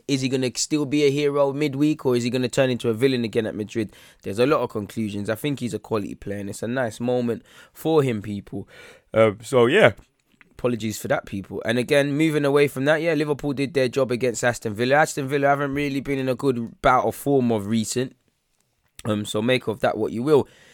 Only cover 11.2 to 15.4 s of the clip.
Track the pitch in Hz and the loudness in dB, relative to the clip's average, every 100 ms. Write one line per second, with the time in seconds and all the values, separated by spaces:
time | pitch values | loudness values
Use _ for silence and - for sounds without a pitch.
11.2 | - 98 92 - - 120 120 143 143 143 | -4 -10 -10 -6 -2 0 2 2 2 2
12.2 | 160 147 143 143 143 131 139 156 165 151 | 0 2 2 4 2 2 0 2 2 0
13.2 | 151 139 147 135 135 135 127 135 123 123 | 0 -2 -4 -4 -2 0 0 0 0 0
14.2 | 127 110 123 113 113 101 123 143 156 - | -2 0 -2 -2 -4 -2 2 4 2 -2
15.2 | 135 147 | -4 0